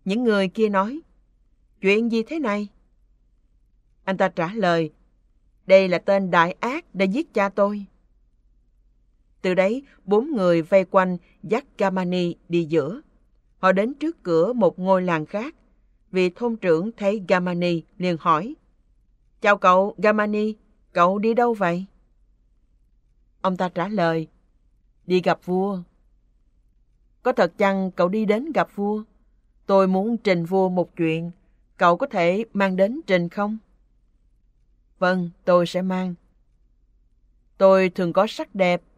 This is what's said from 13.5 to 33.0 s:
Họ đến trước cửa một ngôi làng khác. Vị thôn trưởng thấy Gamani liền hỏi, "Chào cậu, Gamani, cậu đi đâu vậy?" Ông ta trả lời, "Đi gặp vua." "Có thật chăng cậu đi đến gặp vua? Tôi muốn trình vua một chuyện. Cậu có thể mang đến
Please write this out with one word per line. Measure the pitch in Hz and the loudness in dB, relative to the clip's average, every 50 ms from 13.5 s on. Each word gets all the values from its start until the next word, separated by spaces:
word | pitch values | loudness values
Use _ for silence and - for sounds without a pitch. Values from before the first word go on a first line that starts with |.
| _ - | _ -2
Họ | 185 190 | 0 2
đến | 190 190 214 254 294 | 2 2 0 -2 -4
trước | - 302 330 - _ | -6 -6 -6 -6 _
cửa | - 180 165 160 170 220 | -4 0 2 2 2 2
một | 254 240 196 165 - 180 | 0 2 2 0 0 0
ngôi | 185 190 190 185 | 0 0 0 0
làng | 180 180 170 156 151 | 0 0 -2 -2 -4
khác. | - - 208 240 311 - _ _ _ _ _ _ _ _ _ _ _ | -6 -8 -8 -8 -10 -14 _ _ _ _ _ _ _ _ _ _ _
Vị | 185 185 180 180 | -2 0 0 0
thôn | 180 - 240 240 226 | -2 -4 -6 -6 -4
trưởng | 214 - 180 160 160 190 226 | -2 0 0 0 0 0 -4
thấy | 226 - 208 196 214 226 185 165 | -6 -4 -4 -2 -2 -2 0 0
Gamani | 190 180 180 180 175 175 175 175 170 165 - _ _ - | 0 0 0 -2 -4 -2 -2 -2 -2 -2 -4 _ _ -6
liền | 180 180 170 156 | -4 -4 -4 -2
hỏi, | - 175 160 151 190 262 320 - _ _ _ _ _ _ _ _ _ _ _ _ _ _ _ _ | 0 0 0 0 0 -6 -12 -16 _ _ _ _ _ _ _ _ _ _ _ _ _ _ _ _
"Chào | - 202 208 196 | 2 2 2 4
cậu, | - 185 180 185 196 214 - - | 4 4 4 4 2 0 -2 0
Gamani, | 190 214 214 214 208 208 214 214 214 220 214 - _ _ _ _ _ _ | 2 2 2 2 0 -2 -2 -2 -2 -4 -4 -8 _ _ _ _ _ _
cậu | - 175 175 185 196 208 | 0 2 2 2 2 0
đi | 202 226 233 | 0 0 2
đâu | 240 240 240 226 | 2 2 0 0
vậy?" | 208 190 170 175 180 190 - _ _ _ _ _ _ _ _ _ _ _ _ _ _ _ _ _ _ _ _ _ _ _ _ _ _ _ _ _ _ | 0 -2 -2 -2 -4 -6 -12 _ _ _ _ _ _ _ _ _ _ _ _ _ _ _ _ _ _ _ _ _ _ _ _ _ _ _ _ _ _
Ông | - 190 185 | -4 -4 -2
ta | 180 185 175 | -2 -4 -6
trả | - 175 170 202 | -4 -6 -6 -4
lời, | 220 196 170 165 165 165 160 - _ _ _ _ _ _ _ _ _ _ _ _ _ _ _ | -2 -2 -2 0 -2 -2 -6 -8 _ _ _ _ _ _ _ _ _ _ _ _ _ _ _
"Đi | 175 180 185 | 0 0 0
gặp | 175 185 160 - - | 2 0 -2 -2 -2
vua." | 180 180 185 190 202 196 180 175 _ _ _ _ _ _ _ _ _ _ _ _ _ _ _ _ _ _ _ _ _ _ _ _ _ _ _ | -4 -2 -2 -2 -2 -4 -8 -10 _ _ _ _ _ _ _ _ _ _ _ _ _ _ _ _ _ _ _ _ _ _ _ _ _ _ _
"Có | - 247 | -4 -2
thật | 247 - 185 170 - - | 0 0 0 0 0 -2
chăng | 202 196 196 190 190 185 | -2 0 0 -2 -4 -4
cậu | - - 180 180 | -2 -2 -2 0
đi | 196 220 220 | 0 -2 0
đến | 196 208 226 277 330 | 0 -2 -2 -2 -4
gặp | 233 196 170 - - | -4 -4 -4 -4 -4
vua? | 202 202 208 214 214 214 _ _ _ _ _ _ _ _ _ _ _ _ | -6 -6 -4 -4 -6 -8 _ _ _ _ _ _ _ _ _ _ _ _
Tôi | - 196 196 190 185 | 2 2 4 4 4
muốn | 190 190 196 233 233 | 2 0 -2 -2 -4
trình | 214 - 202 185 170 165 | -2 0 0 0 0 -2
vua | 170 190 190 190 185 | -2 0 0 0 0
một | 180 180 165 - _ | 0 -2 -4 -4 _
chuyện. | - 165 160 160 165 170 175 - _ _ _ _ _ _ _ _ | -4 -2 -2 -2 -2 -6 -10 -12 _ _ _ _ _ _ _ _
Cậu | - 190 175 175 | 0 2 2 2
có | 175 269 | 2 -2
thể | 277 - 185 170 170 185 208 233 - | -4 -2 0 0 0 0 -2 -4 -6
mang | - 202 196 190 185 | -4 -2 -2 0 0
đến | 185 196 208 254 320 | 0 0 0 -2 -6